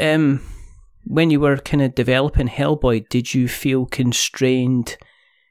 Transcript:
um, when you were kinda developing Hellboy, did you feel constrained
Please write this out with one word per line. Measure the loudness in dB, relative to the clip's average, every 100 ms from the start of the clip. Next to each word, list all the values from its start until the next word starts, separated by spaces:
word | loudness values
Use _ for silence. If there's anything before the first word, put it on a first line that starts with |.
um, | 0 2 2 0 -4 -16 -20 -20 -20 _
when | -4 0 2
you | 4
were | 2 0
kinda | 0 0 0
developing | 0 0 0 0 0 0
Hellboy, | -2 -2 0 0 0 -2
did | -4 -2
you | -2 -2
feel | -2 -2 0
constrained | -2 -2 0 0 -4 -2 0 2 2 0 -2 -10 -20 _ _ _ _